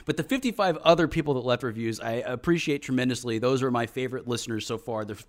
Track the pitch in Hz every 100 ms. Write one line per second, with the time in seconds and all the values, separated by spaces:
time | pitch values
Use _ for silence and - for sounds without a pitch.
0 | - - - 269 254 - 190 156 160 170
1 | 160 160 147 131 123 120 127 110 113 110
2 | 113 117 123 123 175 170 160 143 - 127
3 | 127 123 123 113 123 135 131 120 117 131
4 | 127 123 120 120 - 110 - 113 - 110
5 | 107 101